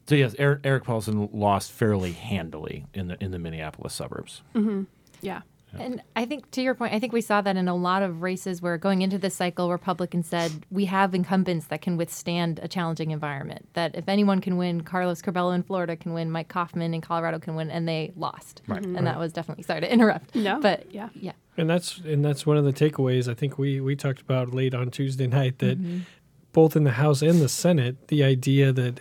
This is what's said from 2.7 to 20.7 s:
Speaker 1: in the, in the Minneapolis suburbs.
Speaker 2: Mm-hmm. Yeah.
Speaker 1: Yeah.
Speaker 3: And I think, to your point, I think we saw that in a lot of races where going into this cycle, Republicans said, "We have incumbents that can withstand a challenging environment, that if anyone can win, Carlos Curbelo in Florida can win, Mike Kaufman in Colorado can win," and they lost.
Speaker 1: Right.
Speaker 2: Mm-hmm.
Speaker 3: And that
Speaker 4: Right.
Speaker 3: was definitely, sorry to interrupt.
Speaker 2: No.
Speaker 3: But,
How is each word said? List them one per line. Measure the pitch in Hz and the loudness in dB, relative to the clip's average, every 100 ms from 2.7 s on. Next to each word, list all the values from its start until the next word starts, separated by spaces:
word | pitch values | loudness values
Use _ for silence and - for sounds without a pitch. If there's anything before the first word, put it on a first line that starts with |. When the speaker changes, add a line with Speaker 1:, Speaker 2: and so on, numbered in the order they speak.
| - - | -10 -10
Speaker 1:
in | 98 90 | -8 -8
the, | 90 | -6
in | 98 | -6
the | 90 | -6
Minneapolis | 82 80 78 - - | -8 -8 -10 -10 -12
suburbs. | - - - - - - | -10 -10 -10 -12 -18 -6
Speaker 2:
Mm-hmm. | 233 214 196 190 _ _ - | 0 0 0 -6 _ _ -14
Yeah. | 196 185 - _ _ | -10 -10 -14 _ _
Speaker 1:
Yeah. | - | -12
Speaker 3:
And | - 247 - | -10 -10 -6
I | 226 240 | -4 -4
think, | 294 - | -6 -8
to | - | -2
your | 262 247 | -2 0
point, | 233 | -2
I | 214 | -2
think | 247 | 0
we | 233 | -2
saw | 214 208 | 2 2
that | 202 190 | 2 0
in | 180 | 0
a | |
lot | 180 180 190 | 0 0 2
of | 196 165 | 0 -2
races | 180 185 190 175 | -4 -4 -6 -4
where | 175 170 | -4 -2
going | 196 185 | 0 2
into | 190 196 | 2 0
this | 190 | -2
cycle, | - 180 175 175 | -2 -2 0 -2
Republicans | 175 - 170 175 175 165 | 0 -2 -2 -2 -2 -2
said, | 170 165 156 - | -2 -2 -4 -6
"We | 190 | -2
have | 196 190 196 | 0 2 2
incumbents | 180 180 190 180 165 - | 2 0 2 2 -2 -4
that | 156 | -6
can | - 170 | -2 -2
withstand | 165 - - 170 170 160 | -2 -6 -4 -2 -2 -2
a | 165 | -6
challenging | 190 165 160 156 | -4 -2 -2 -4
environment, | 156 151 139 147 - - | -4 -4 -6 -8 -12 -8
that | - 165 - | -4 -2 -4
if | 170 | 0
anyone | 202 202 190 | 4 4 4
can | 202 180 | 2 0
win, | 180 170 | 0 -2
Carlos | 160 185 180 170 | -2 -2 0 -2
Curbelo | - 175 180 180 | -4 0 0 0
in | |
Florida | 180 190 170 165 | -2 -2 -2 -6
can | 170 | -6
win, | 165 165 | -4 -4
Mike | 165 160 | -4 -4
Kaufman | 180 170 175 165 | -6 -4 -4 -4
in | 165 | -4
Colorado | - 170 165 165 | -4 -2 -2 -4
can | 170 160 | -6 -6
win," | 160 | -6
and | 170 165 | -4 -2
they | 160 156 | -4 -6
lost. | 180 151 - - - - | -6 -8 -8 -18 -20 -8
Speaker 1:
Right. | 196 | -8
Speaker 2:
Mm-hmm. | 190 180 | -6 -2
Speaker 3:
And | 175 | -2
that | |
Speaker 4:
Right. | 160 | -2
Speaker 3:
was | 165 | -6
definitely, | 165 165 170 | -6 -10 -10
sorry | 175 160 | -6 -4
to | 170 | 2
interrupt. | 233 220 165 - - | 4 4 2 -4 -4
Speaker 2:
No. | 202 233 | -2 2
Speaker 3:
But, | 220 | 2